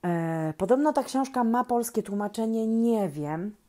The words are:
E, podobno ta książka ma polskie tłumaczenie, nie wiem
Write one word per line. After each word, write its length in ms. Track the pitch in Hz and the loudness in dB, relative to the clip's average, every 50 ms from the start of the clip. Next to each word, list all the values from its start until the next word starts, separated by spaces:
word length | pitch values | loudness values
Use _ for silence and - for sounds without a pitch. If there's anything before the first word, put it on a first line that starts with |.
| - | 0
E, 480 | 180 170 165 165 165 165 160 160 156 156 | 0 0 0 0 0 -2 -2 -2 -4 -2
podobno 360 | - 190 185 247 262 294 302 294 | -2 2 4 4 4 4 2 2
ta 100 | 285 254 | 0 -2
książka 400 | - - 262 269 262 269 254 240 | 0 -2 -2 -2 0 0 0 2
ma 200 | 226 226 240 247 | 2 2 2 2
polskie 400 | 247 247 240 233 233 - 220 - | 2 0 0 0 0 -2 -4 -4
tłumaczenie, 640 | - 202 202 208 208 202 226 226 226 226 226 220 | -2 -4 -4 -4 -4 -4 -4 -2 -2 0 0 0
nie 420 | 220 226 226 226 233 233 214 202 175 | 2 2 2 4 4 2 2 0 -2
wiem 460 | 143 151 147 147 156 160 180 208 208 _ _ | -2 -4 -4 -4 -4 -4 -6 -8 -10 _ _